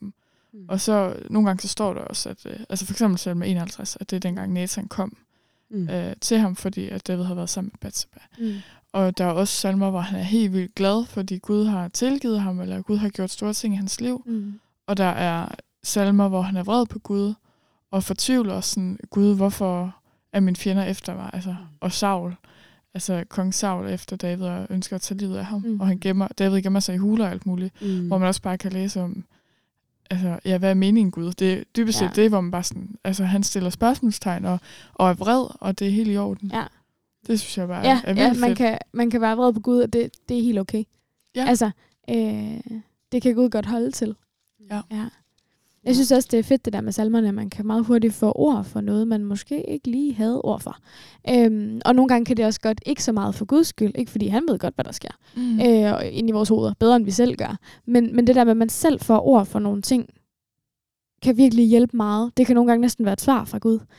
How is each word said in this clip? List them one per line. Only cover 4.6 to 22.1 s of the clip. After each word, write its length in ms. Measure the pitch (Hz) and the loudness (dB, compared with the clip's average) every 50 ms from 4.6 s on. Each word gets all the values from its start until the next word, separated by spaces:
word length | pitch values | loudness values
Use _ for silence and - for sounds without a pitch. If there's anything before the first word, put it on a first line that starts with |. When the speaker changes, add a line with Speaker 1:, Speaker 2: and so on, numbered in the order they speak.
| 180 180 - 214 196 - | -4 -6 -6 -8 -10 -8
Speaker 1:
kom, 280 | - - 185 208 - - _ _ _ _ _ _ _ _ _ _ | -6 -6 -6 -6 -10 -14 _ _ _ _ _ _ _ _ _ _
Speaker 2:
Mm. 180 | 220 196 175 156 | -8 -6 -6 -4
Speaker 1:
øh, 240 | 185 180 175 - - - | -6 -6 -6 -8 -8 -8
til 180 | - - 233 220 | -2 0 2 2
ham, 180 | 214 185 185 | 2 0 -2
fordi 320 | - - 190 196 190 190 190 | -4 -6 -6 -6 -6 -8 -8
at 180 | 196 190 - | -10 -10 -8
David 180 | - 185 180 180 | -6 -4 -4 -4
har 100 | 180 180 | -6 -6
været 160 | 175 175 175 | -6 -8 -8
sammen 200 | - 190 185 202 - | -6 -8 -8 -10 -12
med 40 | - | -14
Batseba. 400 | - 202 - - - - _ _ _ _ _ - | -14 -10 -10 -10 -10 -12 _ _ _ _ _ -8
Speaker 3:
Mm. 160 | 226 220 202 196 - - - _ _ _ | -6 -6 -6 -8 -12 -18 -20 _ _ _
Speaker 1:
Og 260 | - 196 190 185 185 - | -2 0 0 0 0 -2
der 60 | 185 | -2
er 40 | 180 | -2
også 240 | 165 180 202 196 - | 0 0 -2 -2 -2
salmer, 360 | - - 190 190 196 196 196 | -4 -2 -2 0 0 0 0
hvor 100 | 190 180 | -2 -4
han 180 | 180 196 196 185 | -4 -6 -6 -6
er 40 | 185 | -2
helt 280 | 190 214 233 220 190 | 0 0 2 2 0
vildt 220 | 185 190 180 185 - | 0 -2 -4 -4 -4
glad, 300 | - 196 196 208 233 240 | -2 0 0 2 0 -2
fordi 320 | - - 208 190 - 190 185 | -4 -6 -8 -6 -6 -8 -6
Gud 260 | - - 208 208 214 | -4 -2 0 0 0
har 220 | 220 202 185 175 175 | 0 0 -2 -4 -6
tilgivet 520 | - - 247 262 277 277 - 233 220 208 | -4 -2 -2 -2 0 -2 -2 -2 -2 -2
ham, 200 | 196 190 180 180 | -2 -2 -4 -6
eller 220 | 185 185 185 190 | -6 -6 -8 -8
Gud 140 | 185 - 214 | -4 -4 -2
har 120 | 208 208 202 | -2 -2 -4
gjort 220 | - - 185 185 | -4 -4 -6 -6
store 220 | - - 208 214 | -6 -6 -6 -6
ting 220 | 208 - - 220 196 | -4 -4 -4 -4 -2
i 20 | |
hans 240 | 196 196 190 - - | -2 -4 -6 -6 -6
liv. 220 | 233 247 247 254 - | -6 -6 -6 -6 -8
Speaker 3:
Mm. 340 | 240 226 214 202 202 202 214 _ _ _ _ _ | -8 -6 -6 -6 -8 -12 -14 _ _ _ _ _
Speaker 1:
Og 100 | - 202 | -4 -2
der 80 | 196 190 | 0 0
er 440 | - - - 175 170 165 165 - - - - - _ _ _ | 0 0 -2 -2 -2 -2 -4 -6 -8 -10 -14 -20 _ _ _
salmer, 460 | - - - 208 196 196 202 202 202 190 | -10 -4 -2 0 2 4 4 4 4 4
hvor 140 | 190 185 | 2 0
han 140 | 185 196 196 | -2 -2 -2
er 60 | 180 | -4
vred 240 | 175 196 226 247 233 | -2 0 0 0 0
på 120 | - - 208 | 0 -4 -10
Gud, 360 | - - 202 202 202 208 214 - _ _ _ _ _ _ _ _ _ _ | -8 -4 -4 -2 -2 -2 -4 -6 _ _ _ _ _ _ _ _ _ _
og 120 | 196 190 190 | -4 -4 -4
fortvivler 560 | - 190 - - 262 262 254 226 190 190 190 | -4 -4 -4 0 0 2 2 2 0 -2 -4
sådan, 380 | - - - 202 185 180 196 - - - | -4 -4 -4 -4 -4 -4 -6 -8 -12 -4
"Gud, 260 | - 202 202 208 202 | 0 2 4 4 4
hvorfor 600 | 196 196 196 196 - 202 185 180 175 180 185 - _ _ _ _ _ _ _ | 4 2 0 0 -2 -2 -2 -2 -4 -4 -6 -10 _ _ _ _ _ _ _
er 80 | - 202 | 0 2
mine 160 | 190 185 180 | 2 2 0
fjender 280 | - - 202 190 196 190 | -2 -2 -2 0 0 -2
efter 300 | 185 196 - - 185 185 | -2 -6 -8 -8 -10 -10
mig?" 140 | 190 190 - | -10 -12 -10
Altså, 180 | - 185 180 190 | -10 -10 -10 -10
Speaker 2:
Mm. 160 | 180 180 180 156 - _ | -10 -12 -14 -18 -14 _
Speaker 1:
og 120 | - 185 | -6 -6
Saul, 440 | - - 208 196 | -4 -2 0 0